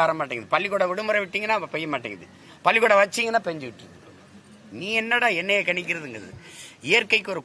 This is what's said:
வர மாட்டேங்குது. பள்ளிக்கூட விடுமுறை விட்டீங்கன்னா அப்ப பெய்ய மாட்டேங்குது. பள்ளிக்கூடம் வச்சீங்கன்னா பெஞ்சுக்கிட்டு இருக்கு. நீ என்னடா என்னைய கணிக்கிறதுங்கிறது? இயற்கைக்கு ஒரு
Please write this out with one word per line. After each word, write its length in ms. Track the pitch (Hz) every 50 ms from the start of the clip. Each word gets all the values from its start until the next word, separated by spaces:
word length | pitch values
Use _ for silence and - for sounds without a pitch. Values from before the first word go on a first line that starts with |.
வர 120 | 165 160 160 160
மாட்டேங்குது. 340 | 151 135 127 120 107 - -
பள்ளிக்கூட 320 | 156 185 202 196 196 190 180
விடுமுறை 300 | 180 190 214 214 214 208 202
விட்டீங்கன்னா 340 | 185 - 202 208 214 220 214
அப்ப 100 | 170 147 -
பெய்ய 120 | 156 160 156 147
மாட்டேங்குது. 340 | 135 117 117 104 92 82 - - - - - - - -
பள்ளிக்கூடம் 360 | 175 196 226 220 226 208 196
வச்சீங்கன்னா 400 | 202 202 - - 233 226 226 226 190 180
பெஞ்சுக்கிட்டு 360 | 165 156 139 123 107 - -
இருக்கு. 240 | 87 - - - - - - - - - - - - - - - - - 110
நீ 80 | 160 202 220 226
என்னடா 260 | 220 226 240 240 240 240 202 165
என்னைய 180 | 175 196 - 202 185 160
கணிக்கிறதுங்கிறது? 640 | 180 180 175 165 175 170 156 139 117 107 98 90 90 - - - - - - - - - - 127
இயற்கைக்கு 400 | 175 233 226 208 - 220 196 202 190
ஒரு 80 | 165 139